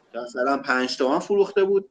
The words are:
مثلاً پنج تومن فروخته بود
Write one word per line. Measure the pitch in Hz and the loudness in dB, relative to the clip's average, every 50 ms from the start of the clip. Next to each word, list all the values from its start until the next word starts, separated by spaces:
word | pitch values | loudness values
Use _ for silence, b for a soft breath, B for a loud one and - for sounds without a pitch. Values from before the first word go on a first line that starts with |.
| _ _ - | _ _ -12
مثلاً | 117 123 120 117 120 123 135 139 131 | -12 -10 -8 -4 -2 0 0 0 0
پنج | 131 135 127 127 127 127 - | 0 0 0 0 0 -2 -2
تومن | - 139 127 127 131 | 0 0 0 0 0
فروخته | - - 202 202 196 196 - 202 196 | 0 0 2 2 2 2 2 2 2
بود | 190 202 196 196 - | 2 2 0 -2 -4